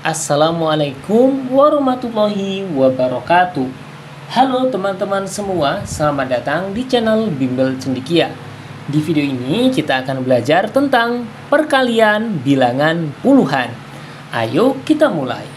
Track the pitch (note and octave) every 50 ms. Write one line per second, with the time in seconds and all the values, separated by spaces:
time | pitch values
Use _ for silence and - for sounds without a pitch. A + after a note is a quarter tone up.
0 | - E3 D#3 D#3 - - D3 C#3+ D#3 E3 E3+ E3+ D#3+ D#3 D3+ D#3 D3 C#3+ B2+ C3+
1 | - - G3+ A3+ B3+ C4+ C#4 C4+ C4 B3 B3+ C4+ C#4+ D4+ D4+ D4 C#4 C4 B3+ B3+
2 | B3+ A#3 A3 G#3+ G#3+ G#3 G#3 G3 G3 G3 F#3+ F#3+ G3 F#3+ D#3+ C3+ C3 C3 B2+ B2+
3 | B2+ B2+ B2+ A#2+ - - E3+ F3+ F3+ F3+ - D3 C3 B2+ - - - - - -
4 | - - - - - - - A3+ C4 C4+ B3+ B3+ C4 B3+ - F#3 F#3+ G3 F#3+ F3+
5 | G3+ G3 G3 G3 G3 F#3 - - G#3 G3 F#3+ E3+ D3 C#3 D#3+ G3+ - - - -
6 | D#3 D3+ C#3+ C#3 C3+ B2+ B2+ A#2+ A#2+ C#3+ C#3+ E3 F#3+ G3 G3 A3+ C4 C4 B3+ A#3+
7 | A3+ A3 A3 A3 A3 G#3+ D#3 C3 C3+ B2 B2+ B2+ C3 C3 C3 B2+ - C3+ B2+ A#2+
8 | - - E3+ E3 C#3+ - - - - - - - - - - - - - C#3+ D3+
9 | D3+ E3 E3 D3 C#3+ C#3 C3+ B2 B2 C3 D#3+ A3+ B3+ C4 C4 - C#3+ - C3+ C3
10 | B2+ C#3 C3+ C3 B2+ B2+ B2+ B2 A2 B2 D3+ F3+ G3+ G#3+ - C4+ C#4+ C#4 C4 A#3
11 | A#3 A#3 A#3+ A#3+ A#3+ G#3+ - - - - C#4+ D4 D#4 D4+ C#4+ C4+ C4 A#3+ A#3 A3+
12 | A3+ G#3+ G#3 G#3+ A3 A#3 G#3 D#3 A#2+ C3+ C#3 C3+ B2+ A#2+ B2 C3 D3 D#3 D#3+ F3
13 | E3 D3 B2+ - - A#3+ C#4 C4 G#3 C3+ C#3 C3+ B2 A#2 A#2 - - - - -
14 | - - - - - - - A#2+ A2+ A2+ B2 D#3+ A3 C4+ C4 - - - D#4 D4+
15 | D#4+ C#4 G3 D#3 C3 B2 A2+ G#2+ G#2 - -